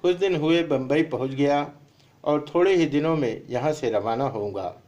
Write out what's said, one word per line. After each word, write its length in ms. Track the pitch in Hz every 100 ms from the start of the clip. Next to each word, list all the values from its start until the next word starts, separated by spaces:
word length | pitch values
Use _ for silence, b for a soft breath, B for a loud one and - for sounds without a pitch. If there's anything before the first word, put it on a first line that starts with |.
कुछ 140 | 180 180
दिन 200 | 196 175
हुए 260 | 156 170
बम्बई 400 | 165 135 131 147
पहुंच 280 | 160 117 131
गया 420 | 135 143 143 143 - - b b b
और 220 | - 147 147
थोड़े 220 | 170 180 185
ही 100 | 156
दिनों 300 | 143 156 160
में 260 | 127 110 -
यहाँ 220 | 120 147
से 180 | 151 123
रवाना 340 | 104 107 113
होऊंगा। 580 | 135 110 104 98 90 -